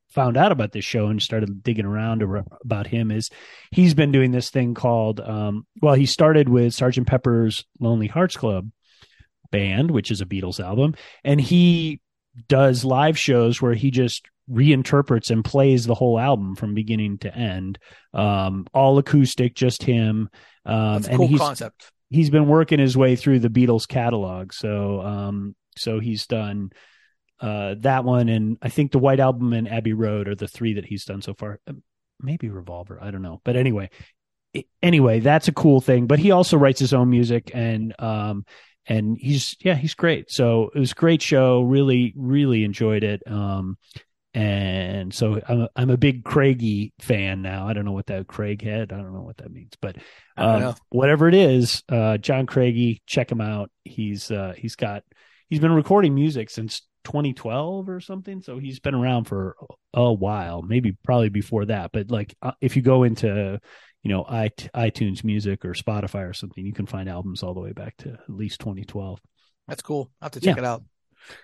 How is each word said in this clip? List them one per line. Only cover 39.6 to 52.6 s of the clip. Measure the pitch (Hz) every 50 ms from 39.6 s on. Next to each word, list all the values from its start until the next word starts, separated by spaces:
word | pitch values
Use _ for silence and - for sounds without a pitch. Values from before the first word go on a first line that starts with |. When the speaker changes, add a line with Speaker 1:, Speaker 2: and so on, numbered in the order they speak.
Speaker 1:
yeah, | - 185 170
he's | 131 143 156 -
great. | - 170 170 151 - - -
So | - - 123 117 113 113 110 - -
it | 147
was | 131 123 -
a |
great | - 165 165 170 151
show. | - - 156 135 131 127 127 123 123
Really, | 123 135 139 139 131 127 123 123 113 -
really | 139 131 127 135 143 143 135 120 110 107
enjoyed | 101 101 - 117 110 107 104 107
it. | 104 104 98 -
Um, | - 104 104 101 98 98 98 92 95 98 - _ _ - - - _ _ _ _ _ -
and | 117 107 104 101 101 98 95 92 95 90 92 98 101 92 95 -
so | - 120 107 104 107 - -
I'm | 120 120 113
a, | - -
I'm | - 127 135
a | 127
big | 123 135 143 127 123 110
Craigie | - - 147 135 139 131 120 117 110 104 101 104 101 - _
fan | - - 117 98 98 95 95 95 95
now. | 92 95 95 95 104
I | 110
don't | 104 101
know | 101 98
what | 98 -
that, | - 101 95 92 -
Craighead, | - - 104 104 104 98 - 107 104 113 110 98 -
I | 101
don't | 98 92 95
know | 95 -
what | 117 113 -
that | - -
means, | - 127 - 113 _ -
but, | - 98 90 - - - - _ _ _ _
Speaker 2:
I | - -
don't | 113 113
Speaker 1:
um, | 123
Speaker 2:
know. | 127 127 117 - _ -
Speaker 1:
whatever | - 123 135 143 156 143 160 170
it | 175
is, | 196 190 143 131 127 120 113 - - - -
uh, | 127 117 110 110 107 104
John | - - 135 131 131
Craigie, | - - 135